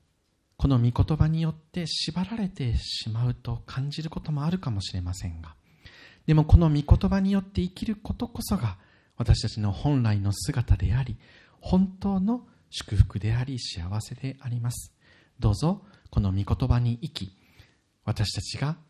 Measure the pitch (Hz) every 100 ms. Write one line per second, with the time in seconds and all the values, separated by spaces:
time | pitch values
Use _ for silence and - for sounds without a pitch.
0 | _ _ _ _ _ - 139 127 120 -
1 | - 151 156 160 160 156 _ 180 160 -
2 | - - 190 226 185 - 127 117 - -
3 | 113 110 123 120 - 117 - - 143 143
4 | 160 185 170 147 151 185 151 98 - 92
5 | 87 92 90 82 80 - _ _ - -
6 | - _ - 156 151 165 160 147 143 -
7 | 196 196 196 202 190 - 180 - 220 208
8 | - 190 240 - - 90 110 92 _ _
9 | _ - 117 - 110 - 104 95 147 139
10 | 113 104 98 101 - 123 - - - 123
11 | 127 107 - - _ _ - 185 190 -
12 | 202 196 196 247 - _ _ - - 101
13 | - 101 104 117 131 127 - - 85 107
14 | - 123 135 131 123 120 120 - - _
15 | _ _ _ - 110 104 156 202 - -
16 | - - 98 95 101 - 127 120 120 117
17 | - - - - _ _ - _ _ _
18 | - 104 104 - - - 139 160